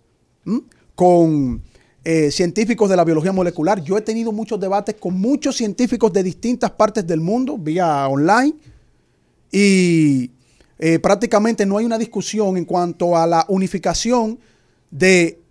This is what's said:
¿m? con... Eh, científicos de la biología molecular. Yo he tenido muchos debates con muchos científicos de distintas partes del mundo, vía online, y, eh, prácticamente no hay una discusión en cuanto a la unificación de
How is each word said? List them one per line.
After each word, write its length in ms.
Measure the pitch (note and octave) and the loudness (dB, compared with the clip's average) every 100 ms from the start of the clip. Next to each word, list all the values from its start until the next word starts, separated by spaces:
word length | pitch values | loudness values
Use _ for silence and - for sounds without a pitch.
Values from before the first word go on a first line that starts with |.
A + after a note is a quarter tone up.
| _ _ _ _ - | _ _ _ _ -6
¿m? 160 | A3 - _ _ | -6 -8 _ _
con... 680 | - F3+ F3 E3 D3+ C3 A2+ - _ _ _ | 2 4 6 4 2 -2 -6 -12 _ _ _
Eh, 260 | - E3 D3+ | -2 0 0
científicos 600 | - F3+ E3+ G#3+ A3+ G3+ | 0 -2 0 -2 0 2
de 60 | F#3 | 2
la 80 | |
biología 280 | E3 D#3 E3+ | 2 2 0
molecular. 500 | F#3 F3 E3+ D#3 G#3 | 0 -2 -2 -2 -2
Yo 140 | D3 G3+ | -2 -4
he 60 | |
tenido 280 | G#3+ A3+ A3+ | -2 -4 -4
muchos 260 | G#3+ A3 G#3 | -6 -6 -6
debates 360 | F#3+ G3 G3+ G#3 | -2 -4 -4 -8
con 220 | F#3 F#3 | -6 -2
muchos 380 | G#3 C#4+ C#4 C4 | 0 0 -2 -4
científicos 560 | A3 F#3 A#3+ A#3 A3 | -6 -2 -2 0 0
de 100 | F3+ | 0
distintas 480 | F#3 - A3+ B3 G#3+ | -2 -4 -4 -2 -4
partes 340 | - G#3+ G#3+ E3+ | 0 0 0 -2
del 140 | E3 | -2
mundo, 360 | E3 A#3 C4 C#4+ | 0 -2 -2 -6
vía 500 | D3+ E3 F3 C#3+ C#3 | -6 -2 0 0 0
online, 460 | C#3 D#3 A3 C4+ D#4 - - _ _ _ _ _ _ _ | 0 2 4 2 -2 -14 -20 _ _ _ _ _ _ _
y, 800 | F#3+ G3+ F#3+ F3+ E3 D#3 C3+ B2 _ _ _ _ _ | 2 4 4 4 4 2 2 -2 _ _ _ _ _
eh, 200 | D#3+ E3 | 0 0
prácticamente 680 | F3 G3 A3 G#3 G#3+ A#3 G3+ | 2 0 2 2 2 0 0
no 120 | G3+ | 0
hay 60 | |
una 140 | A#3 A3+ | -2 -4
discusión 580 | A3+ G#3 - G#3+ G3+ F#3 | -4 -6 -6 -2 -2 -2
en 80 | |
cuanto 520 | E3+ F3+ F3 E3 F3 E3+ | -2 -2 -2 -2 0 2
a 100 | E3 | 2
la 180 | E3 D#3 | 2 0
unificación 880 | F#3+ F#3 - F#3 E3 A3+ B3 A3 A#3 _ _ _ _ _ | 0 -2 -4 -4 -4 0 0 -2 -6 _ _ _ _ _
de 500 | C#3 F#3 F#3 E3 - _ | 0 2 4 2 -4 _